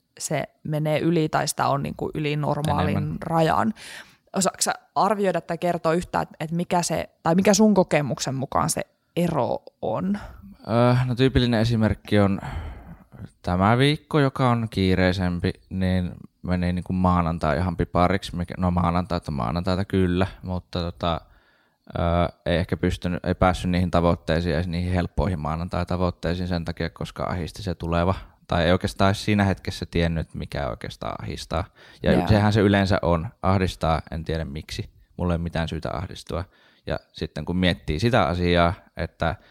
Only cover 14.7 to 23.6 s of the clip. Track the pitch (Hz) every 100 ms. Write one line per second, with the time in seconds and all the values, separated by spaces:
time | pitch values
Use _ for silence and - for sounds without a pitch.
14.7 | - 95 90 92 92 90 87 90 - -
15.7 | 95 92 92 90 - - _ - 90 87
16.7 | 90 - 92 90 90 85 85 78 73 90
17.7 | 85 85 87 87 95 - 87 87 - 90
18.7 | 87 90 85 87 87 - 69 57 82 92
19.7 | 92 98 98 92 87 95 - 92 90 -
20.7 | 90 87 - 87 80 - _ _ _ _
21.7 | _ - - 87 85 85 - - 82 -
22.7 | 82 90 - 90 87 - 90 92 87